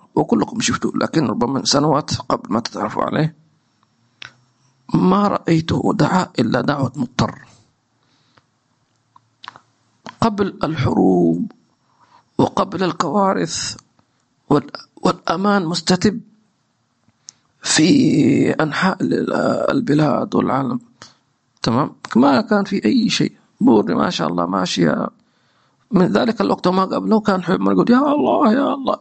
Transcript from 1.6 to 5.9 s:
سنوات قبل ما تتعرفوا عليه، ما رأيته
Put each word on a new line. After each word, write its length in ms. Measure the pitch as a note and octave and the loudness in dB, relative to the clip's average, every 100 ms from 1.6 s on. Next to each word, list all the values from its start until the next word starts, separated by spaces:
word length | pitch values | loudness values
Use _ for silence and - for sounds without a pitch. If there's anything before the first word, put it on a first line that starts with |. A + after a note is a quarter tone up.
سنوات 520 | - C#3 D3+ C#3 D#3 - | 0 0 2 0 -2 -6
قبل 360 | - - - | -4 -4 -2
ما 80 | A2 | -4
تتعرفوا 440 | - - A2 - | -4 -6 -6 -4
عليه، 320 | - C3+ D#3 - _ _ _ _ _ _ _ - - _ _ _ _ _ - | -2 0 -2 -4 _ _ _ _ _ _ _ -20 -20 _ _ _ _ _ -4
ما 340 | E3 F3+ G3 G3+ | 0 2 2 0
رأيته 640 | - - E3 E3 - - | -2 0 0 0 -2 0